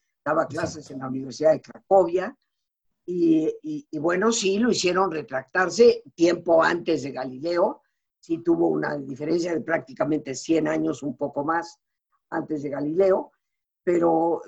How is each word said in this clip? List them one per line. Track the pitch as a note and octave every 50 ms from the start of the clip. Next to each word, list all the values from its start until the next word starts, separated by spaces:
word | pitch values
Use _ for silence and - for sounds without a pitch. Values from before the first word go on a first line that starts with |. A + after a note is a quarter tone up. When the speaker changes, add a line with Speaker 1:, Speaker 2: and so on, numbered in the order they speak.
| _ _ _ _
Speaker 1:
daba | _ D3 D#3 D#3+ D3
clases | - - E3 E3+ - -
Speaker 2:
Exacto. | D#3 C#3 -
Speaker 1:
en | C#3 C3
la | C3+ C3
Universidad | B2+ C3+ C3+ C3+ A#2+ - D3 D#3+
de | D3+ C3
Cracovia | - - - - - _ F#3+ G3 F3 E3+ F3 F3+ F3+ A#3 - _ _ _ _ _ _ _ _ _ _ _ _ _ _
y, | F4 F4+ F4 E4+ E3 D#4 D#3 D#4 - - -
y, | - D#3 D3+ - - _
y | - D3
bueno, | D3 F3 F3 F#3 G#3 A3+
sí, | A3+ A3+ G3+ F#3+ G3 G#3
lo | B3 A#3+
hicieron | F3+ - - F3+ F3 F#3+ G3 F3+
retractarse | D#3+ D#3 C#3+ - C3+ C3 - - - F3+ F#3 F3 C#3+ G3+ A#3+ A#3 A#3 - - - _
tiempo | - E3 F3 F3+ F3 E3+ F3 E3 E3
antes | D#3+ D#3+ F3 E3+ E3+ F3 D#3+ C#3
de | C3 C#3
Galileo, | C3 C3 C3 C3 B2+ B2+ D3 E3+ F3 F3 F#3+ B3 D4+ - _ _ _ _ _ _ _ _
sí | - - E4 E4
tuvo | - E4+ E4 E4 E4+ E3
una | D#3 - D3+ D3 D3 D3
diferencia | C#3 - C3+ - D3 E3 E3 F3 E3 F3+ E3+
de | D#3
prácticamente | - D#3+ E3 D#3 - - B2+ - D#3+ D3 D#3 D3 - C#3 C3
cien | - - - D#3+ D#3 D3+ D#3
años, | D#3+ D#3 D#3 D#3+ D3 -
un | - D3 -
poco | - C#3+ C#3 - C#3+ C#3+
más, | D#3 E3 E3+ E3 - - _ _ _ _ _ _ _ _ _ _ _
antes | E3+ E3 D3 - D#3 C#3+
de | C#3 C#3+
Galileo, | C#3 C#3 D3 D3+ D#3+ F#3 G3 F#3 F#3+ - - - _ _ _ _ _ _ _ _ _ _
pero | _ F3+ F3 E3+ E3+ E3 E3 D#3+ E3 E3+ D#3+ - -